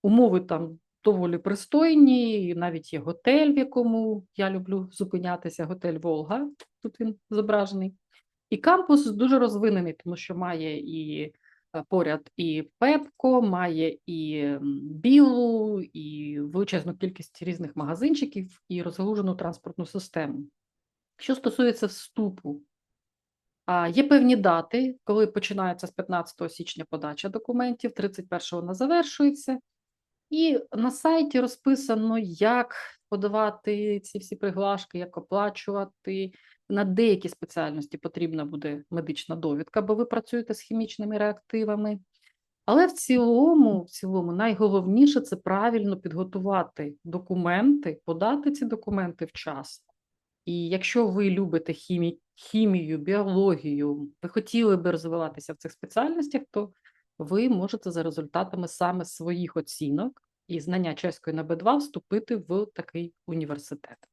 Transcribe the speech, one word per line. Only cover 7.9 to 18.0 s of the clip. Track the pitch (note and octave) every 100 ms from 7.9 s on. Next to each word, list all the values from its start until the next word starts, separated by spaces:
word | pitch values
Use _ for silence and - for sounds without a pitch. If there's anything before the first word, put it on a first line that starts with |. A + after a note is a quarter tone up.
| _ _ _ _ _ _
І | -
кампус | D#4+ F#4 F#4 D4 C#4+
дуже | G#3 B3+ C4+
розвинений, | A#3+ G#3 A3 G3 E3+
тому | D#3 F3 F3
що | -
має | F3 F3+ E3 D#3+ D3+
і, | - D#3+ D3+ D3+ D3+ _ _ _ _ D#3+
е, | D3
поряд | F#3 D#3+ D3+ - -
і | E3+ D#3 D3+ _
ПЕПКО, | B3+ D4 C#4+ _ C4 B3+
має | A3 F3+ F3+ D#3+ D#3+ - -
і, | E3 D#3 D3+
м, | C#3+ C#3+ C#3+ C#3
Білу, | D3 D#3 A#3 C#4+ C4+ B3 A#3+ A3+ G#3+ G3+
і | E3+ D#3+ D3+ D3+ D3 D3
величезну | D3 F3 G3+ F3+ D#3 -
кількість | F#3+ F#3 - -
різних | F3 E3+ E3+ -
магазинчиків, | D3 E3+